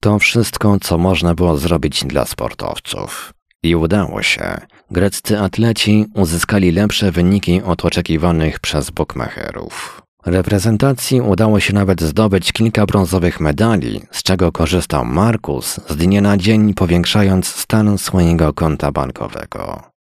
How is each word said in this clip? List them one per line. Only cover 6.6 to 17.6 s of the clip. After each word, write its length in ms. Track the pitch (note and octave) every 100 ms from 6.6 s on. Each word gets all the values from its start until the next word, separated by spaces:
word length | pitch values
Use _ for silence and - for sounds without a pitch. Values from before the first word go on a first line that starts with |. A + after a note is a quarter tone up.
| F#2
lepsze 400 | E2+ G#2 - G2+
wyniki 500 | F2 F2 G2+ - F2
od 220 | - E2
oczekiwanych 760 | F2 - E2+ D#2+ F2 E2 D#2 -
przez 300 | - D2+ C2+
bookmacherów. 1120 | - D#2 - B1 - - - - - - - _ _ -
Reprezentacji 960 | F2 F2+ G2+ G2+ A2 C3+ C3 - C3
udało 400 | A#2+ F2+ A2 G#2
się 140 | -
nawet 280 | G2+ G2 F2+
zdobyć 500 | E2 D2+ A2 F#2+ -
kilka 340 | - A2+ A2 G#2
brązowych 540 | G#2+ F2+ F#2 E2+ -
medali, 600 | D#2 C#2+ A2 G#2+ B1 G#1 -
z 120 | -
czego 300 | - F#2+ F2
korzystał 520 | - E2 F2+ - D2+
Markus, 760 | A#1+ C#2 G#2+ A2 - C#2+ - - -
z 80 | D2+
dnia 240 | F2 G2+
na 160 | G2+ G2+
dzień 380 | F#2 A2 G#2+
powiększając 720 | G2 F2+ F2 E2+ G#2+ G2+ F#2+ F2
stan 520 | -